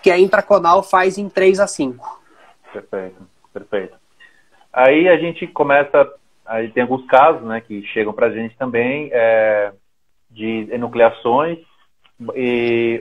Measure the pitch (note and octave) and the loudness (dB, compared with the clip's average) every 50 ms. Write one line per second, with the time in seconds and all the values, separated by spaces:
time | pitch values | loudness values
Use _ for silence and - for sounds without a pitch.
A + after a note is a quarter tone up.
0 | - F3 F3 F3+ G3 F#3+ G#3+ G3+ - - G3+ F#3 E3+ E3+ F3+ G3 F#3 - G3 F#3 | 0 2 4 4 4 4 2 0 2 2 2 2 4 4 2 2 2 2 0 0
1 | F#3 F#3+ F#3 G#3 G3+ F#3 - F#3+ F#3+ F#3+ G3 F#3+ G3+ F#3 - - C#3+ B2+ B2 - | 0 0 -2 -4 -8 -6 -2 2 2 4 4 2 0 -2 -2 -4 -6 -6 -8 -10
2 | - - - - _ _ _ _ _ _ _ _ _ - - G2+ - _ G#2 F#2+ | -16 -18 -20 -20 _ _ _ _ _ _ _ _ _ -18 -18 -18 -14 _ -10 -10
3 | F#2+ F#2 F#2 - F#2+ _ _ _ _ _ - G2+ G2 - G#2+ G2 F#2 - - _ | -10 -12 -16 -20 -20 _ _ _ _ _ -18 -18 -10 -8 -6 -6 -6 -8 -14 _
4 | _ _ _ _ - - _ _ _ _ _ _ _ _ - B2+ B2+ C3+ D3 D#3+ | _ _ _ _ -20 -20 _ _ _ _ _ _ _ _ 0 2 4 4 4 4
5 | F3 F#3 E3 D#3 E3+ E3+ D#3+ - F3 - - - C#3+ C#3+ C#3 C#3+ C#3 - - C#3+ | 4 4 4 2 0 -4 -8 -8 -10 -6 -4 -2 0 2 2 2 2 2 2 2
6 | C#3 - - - _ _ _ _ _ A2 A2+ A2+ A2+ A2 - B2 B2 B2 C3 B2+ | 2 2 -2 -20 _ _ _ _ _ -10 -8 -8 -6 -4 -4 -4 -2 -2 -4 -6
7 | B2+ - C3 C3 C#3+ B2+ - G#2+ A2+ A2+ A2+ A2+ - - G#2 G2+ G2+ - - A2+ | -2 2 4 4 6 4 2 0 -4 -10 -10 -10 -10 -12 -14 -14 -12 -8 -4 -4
8 | G#2 G#2 G#2 A2+ A#2 A2+ G#2 A2+ A2+ A2+ - - C3 B2+ A#2+ A#2 A#2+ B2+ C#3 D3+ | -4 -4 -2 -2 -2 -2 -2 -4 -10 -10 -8 -8 -8 -4 -2 -2 -2 -2 -4 -6
9 | D3+ - B2+ A#2+ A2+ A2+ A2+ A2 A2 A2 G#2+ G#2 G#2 G2+ G2 _ _ _ _ _ | -6 -4 -2 0 2 2 2 2 2 2 0 0 -2 -4 -8 _ _ _ _ _
10 | _ _ _ _ _ _ A2+ G#2+ A2 A2+ A2+ A2 G#2+ A2 A#2+ A#2+ B2 A#2 A#2+ A#2 | _ _ _ _ _ _ _ -10 -8 -8 -6 -8 -8 -8 -8 -8 -8 -4 2 4
11 | A2+ A2+ - - - A#2 A#2+ C#3 D#3 E3+ E3+ E3 _ _ _ _ _ _ _ _ | 4 4 2 0 -2 -2 0 0 0 -2 -6 -10 _ _ _ _ _ _ _ _
12 | _ _ _ - A#2 A2+ - C3 B2+ B2 A#2+ A#2+ A#2+ A#2+ A#2 A#2 A#2 A#2 A#2 A2+ | _ _ _ -18 -14 -12 -8 -6 -4 -2 -2 -2 0 0 0 0 0 -2 -2 -2